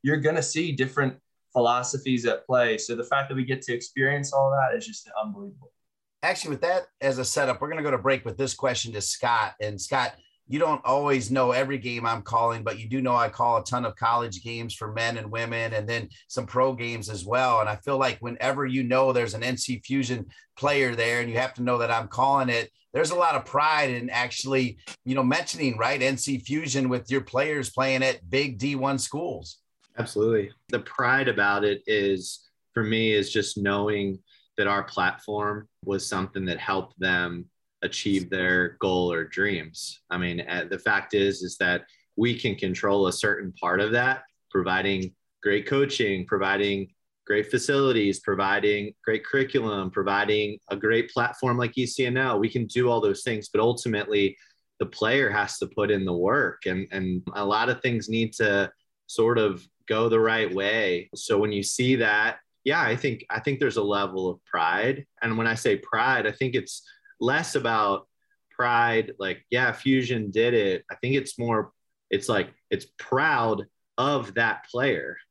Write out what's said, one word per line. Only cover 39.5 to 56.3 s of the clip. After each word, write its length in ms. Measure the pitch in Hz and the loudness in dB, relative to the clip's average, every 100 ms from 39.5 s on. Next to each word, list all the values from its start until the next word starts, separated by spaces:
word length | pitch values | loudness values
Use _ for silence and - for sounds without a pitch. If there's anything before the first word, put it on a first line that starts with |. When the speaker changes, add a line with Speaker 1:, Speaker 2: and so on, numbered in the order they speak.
| 92 78 - - - _ | 0 -6 -12 -14 -14 _
Speaker 3:
I 100 | 90 | -4
mean, 220 | 87 85 82 | -2 -4 -4
uh, 180 | 90 87 | -6 -4
the 80 | 95 | -4
fact 360 | 113 98 95 | 0 0 0
is, 280 | 104 98 95 | 0 2 0
is 140 | 92 - | -8 -2
that 240 | 90 87 - _ _ - | 0 0 -4 _ _ -2
we 220 | 120 117 | 0 0
can 160 | 120 | -4
control 520 | 95 95 90 104 101 95 | -2 -4 -2 2 4 2
a 60 | |
certain 400 | - 104 104 98 | 2 0 0 -4
part 280 | 90 87 92 | -6 0 0
of 100 | 107 | 2
that, 300 | 120 123 131 - _ _ | 2 2 -2 -6 _ _
providing 640 | 98 90 92 95 98 92 _ _ _ | -2 0 0 0 0 -4 _ _ _
great 240 | 104 104 101 | 0 0 2
coaching, 600 | 139 139 - 110 98 90 | 2 2 2 0 0 -2
providing 600 | 101 95 98 101 98 95 _ _ _ - | 0 0 2 0 0 -4 _ _ _ 0
great 240 | 104 104 | 0 2
facilities, 680 | 123 - 139 135 117 101 95 | 0 2 2 4 4 2 0
providing 760 | - 95 95 101 104 104 101 - | -2 0 2 2 2 2 -2 -6
great 200 | - 110 | -2 -2
curriculum, 680 | - 139 135 135 113 101 95 | 0 0 2 0 0 -2 -2
providing 680 | 101 98 98 101 107 107 104 - | -2 0 0 2 2 0 -6 -8
a 60 | 98 | -2
great 340 | 107 113 117 | 2 2 0
platform 480 | - 123 - 127 120 | -2 -2 -2 0 0
like 180 | 120 131 | 0 -2
E 100 | 120 | -4
C 200 | - 127 | 0 0
N 100 | 127 | 2
L. 220 | 131 110 | 2 2
We 100 | 110 | 2
can 180 | 127 107 | 0 -2
do 220 | 123 123 | 2 2
all 120 | 117 | 4
those 240 | 107 98 | 2 0
things, 240 | - 110 101 | -2 -4 -2
but 120 | 107 | 2
ultimately 760 | 113 117 123 107 101 104 98 - - _ _ _ | 2 2 -2 -2 2 2 2 0 -20 _ _ _
the 80 | 92 | -8
player 420 | - 110 135 123 | 0 2 2 2
has 300 | 104 101 - | 0 -2 -4
to 80 | 92 | -6
put 240 | - 104 | -2 0
in 140 | 104 | 2
the 120 | 95 87 | 0 0
work, 500 | 92 | 2